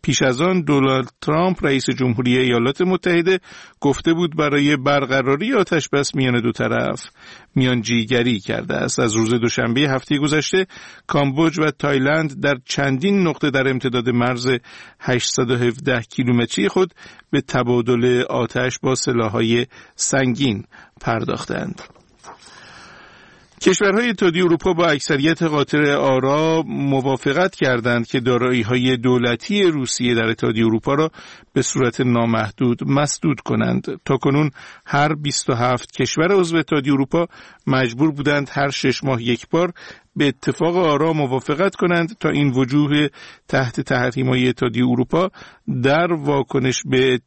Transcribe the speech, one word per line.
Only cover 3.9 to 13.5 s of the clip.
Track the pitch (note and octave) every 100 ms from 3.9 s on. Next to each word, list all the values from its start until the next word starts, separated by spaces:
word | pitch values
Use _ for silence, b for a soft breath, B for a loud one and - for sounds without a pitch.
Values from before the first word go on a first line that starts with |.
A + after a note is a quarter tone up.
| C3+ -
بود | E3 F3 D#3
برای | D3 C#3+ C#3+ D3
برقراری | C3 C#3+ B2+ C3+ B2+ C#3+ G#3+
آتش | C4 F3+ E3+ -
بس | C#3+ C#3+ D3
میان | C3 A#2+
دو | A#2
طرف | A2 A#2 A#2 A#2+ - - B B B B -
میانجیگری | B2+ B2 A2 A#2 A2 B2 A#2+ A2+
کرده | - A2 A2+ C#3
است. | - -
از | B2 A2
روز | A2
دوشنبهٔ | B2 A2+ - A#2 A#2+ D3
هفتهٔ | C3 - D3
گذشته، | C#3+ D3+ C#3 F#3 F#3 B B B -
کامبوج | D3+ C#3+ C3 E3 D#3
و | D#3 -
تایلند | D3 C#3 C3 D#3 D#3 C3+
در | C#3+ C3+ -
چندین | - C#3 C3+ F3+ G3+ F3
نقطه | C#3+ D3+